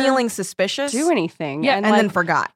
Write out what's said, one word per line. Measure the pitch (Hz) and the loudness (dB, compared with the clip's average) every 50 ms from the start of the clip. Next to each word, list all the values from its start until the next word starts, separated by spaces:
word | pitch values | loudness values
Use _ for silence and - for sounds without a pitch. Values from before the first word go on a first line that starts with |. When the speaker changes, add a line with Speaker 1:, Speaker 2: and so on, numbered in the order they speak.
Speaker 1:
feeling | 262 269 262 262 240 233 | 2 2 2 2 0 -2
suspicious. | - 208 185 - - - 185 208 - 269 285 285 | -4 -6 -8 -8 -2 -4 -2 -2 -2 -4 -4 -4
Speaker 2:
do | 220 254 311 349 | -2 0 2 2
anything. | 320 208 160 170 - - 160 143 135 151 240 | 2 2 0 -4 -6 -8 -8 -6 -4 -2 0
Speaker 3:
Yeah, | 277 262 | 0 0
Speaker 2:
And, | 202 202 | 2 2
Speaker 1:
and | 214 208 | 4 4
then | 214 214 190 | 4 2 2
Speaker 2:
like, | |
Speaker 1:
forgot. | - 180 175 175 156 131 - - _ | 0 -2 0 0 0 0 0 -4 _